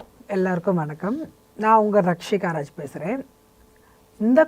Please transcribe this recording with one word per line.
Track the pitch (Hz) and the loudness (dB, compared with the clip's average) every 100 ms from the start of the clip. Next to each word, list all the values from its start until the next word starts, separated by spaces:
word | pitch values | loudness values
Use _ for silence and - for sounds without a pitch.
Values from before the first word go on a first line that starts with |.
| - _ - | -20 _ -8
எல்லாருக்கும் | 196 185 180 175 180 | -4 -2 -2 -2 -2
வணக்கம், | 151 151 185 277 302 _ _ - | -4 -6 -6 -6 -8 _ _ -6
நான் | 214 220 | 2 4
உங்க | 214 208 | 4 2
ரக்ஷிகா | 180 175 - 202 180 156 | 2 -2 -2 -4 -2 -6
ராஜ் | 143 - | -8 -12
பேசுறேன். | 143 147 156 262 262 _ _ _ _ _ _ _ _ _ | -14 -10 -6 -6 -8 _ _ _ _ _ _ _ _ _
இந்த | 214 254 | 4 4